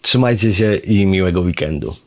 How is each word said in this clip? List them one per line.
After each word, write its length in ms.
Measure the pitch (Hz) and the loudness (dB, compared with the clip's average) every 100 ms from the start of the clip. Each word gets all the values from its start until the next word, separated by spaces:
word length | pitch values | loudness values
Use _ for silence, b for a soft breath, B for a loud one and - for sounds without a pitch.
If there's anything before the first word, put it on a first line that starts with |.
Trzymajcie 520 | - 127 123 117 110 | -2 0 2 2 0
się 220 | 95 107 104 | 2 0 0
i 300 | - 104 98 | 0 2 4
miłego 340 | 95 92 87 | 2 0 0
weekendu. 540 | 90 85 76 76 57 80 | -2 -2 -4 -6 -8 -12